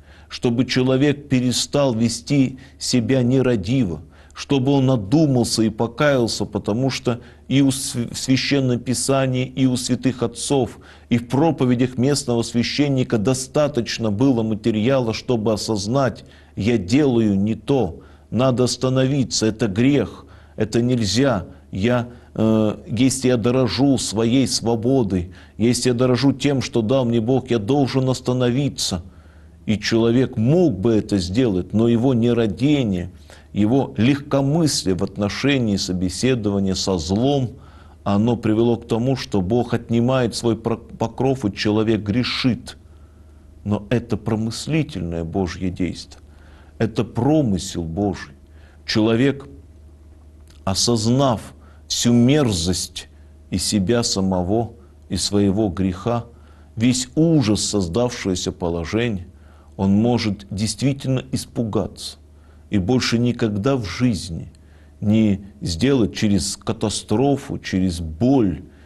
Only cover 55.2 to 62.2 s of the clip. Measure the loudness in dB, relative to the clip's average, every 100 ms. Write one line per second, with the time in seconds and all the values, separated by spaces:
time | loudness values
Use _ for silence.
55.2 | -2 0 2 2 0 0 -4 -4 -4 -4
56.2 | -6 -16 -20 -20 -16 -2 0 0 -2 0
57.2 | 2 4 2 0 0 -2 -2 0 -2 -2
58.2 | -4 -4 -4 -6 -4 -4 -4 -2 -2 -4
59.2 | -8 -18 -20 -20 -16 -4 2 4 4 2
60.2 | 0 -6 -8 -6 -4 -2 -2 -2 -2 -4
61.2 | -4 -8 -8 -6 -4 -2 -4 -6 -16 -16